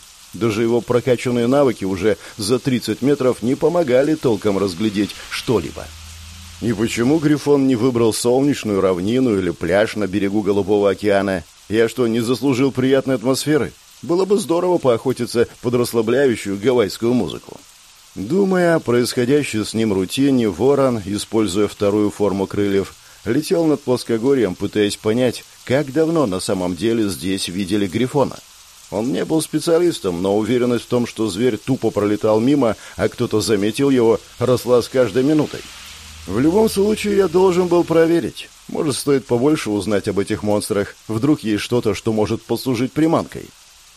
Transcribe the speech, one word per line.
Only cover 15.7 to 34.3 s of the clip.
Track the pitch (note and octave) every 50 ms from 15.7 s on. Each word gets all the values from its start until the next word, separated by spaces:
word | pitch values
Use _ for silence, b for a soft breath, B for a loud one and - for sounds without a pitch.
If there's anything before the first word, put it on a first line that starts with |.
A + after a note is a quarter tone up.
| A#2+
расслабляющую | B2 A#2+ - - A#2 A2 G#2+ A#2+ C3 C#3+ C3+ A2+ G2+ - G2+ G2 G2+
гавайскую | G2 B2 B2 B2 G#2+ F#2+ - - A2+ A#2 B2+
музыку. | B2 F#2+ D2+ A#1 A#1 - - - - - - - - - - - - - - -
Думая | F#2 F#2+ A2 D#3 G3 G3+ F#3+ F#3 F3+ F3 E3+ E3
о | D#3+
происходящей | - - A#2+ A#2+ B2 A2 - B2+ A#2+ A#2+ C#3+ D3 C#3 - - G#2+ G2+
с | - -
ним | A2 A2+ A2 G2
рутине, | F#2+ F#2+ F2+ - C#3 C#3 C#3+ C3+ B2+ A#2 G#2
ворон, | F2+ D#2 A2+ C3+ C#3+ C3+ C3+ C3 A#2+ A2+ F2+
используя | E2+ G2+ G#2 - - G2 A2+ A2 F#2+ E2+ G#2 G#2 G2
вторую | - - G#2 G2+ G#2 G#2+ G#2 G#2
форму | - - G#2 G2 F#2 G2 F#2+ F2+
крыльев, | - G2+ G2+ G2+ G2 G2 F#2+ - B B B B B B -
летел | G2+ A#2+ D3+ D#3 - F#3+ E3+ E3
над | D#3 D3 -
плоскогорьем, | - B2+ B2 A#2+ - - A#2 A2+ A2 C3+ C#3 C3+ A2 F#2 F2+
пытаясь | - G2 G2 - G#2+ G#2 G2+ -
понять, | - - G#2+ G#2+ B2 B2+ A#2+ G#2 - B B B B -
как | - B2 C#3+ D3+ C3+ B2
давно | D#3 D#3+ D#3+ E3+ D#3+ C#3
на | G#2+ F2+ F#2+
самом | - - G#2 F#2+ F2+ F2+ F2+
деле | D2+ F#2+ A2+ A#2 A#2 G#2+ G2
здесь | F2+ C2+ D#2+ F#2+ F#2+ G2 -
видели | - E2+ F#2+ G2+ E2 G2+ G#2 G2+
Грифона. | F#2 - A2+ B2 B2+ - D3 B2+ - - - - - - - - - - - - -
Он | - G2 A2+ C3 E3
не | - -
был | F3 D#3+ D#3+
специалистом, | D#3 - - D#3 D3 E3 E3 E3 F3 F3 D3 - - F#2+ F2 E2+
но | F#2 G2 G2+
уверенность | G#2+ A2 G2 B2+ B2 A#2 B2 B2 A2+ -
в | -
том, | B2 B2 A#2+
что | A2 - - A2 G#2+
зверь | E2+ F#2+ B2 B2+ A2
тупо | G#2 - - C3+ A2+ - A2 F2
пролетал | G2+ G2+ G#2 G#2 G#2 - A2 A2 A2
мимо, | A2+ C3 D3 D3 B2+ A2+ G2+ B B B B
а | - F2+ -
кто-то | - - A#2+ A2+ - G#2+
заметил | G2+ A#2 A2+ G2 G2 G#2+ G#2+ - C#3 C#3+
его, | C3+ B2 A2+ A2+ A2 B B B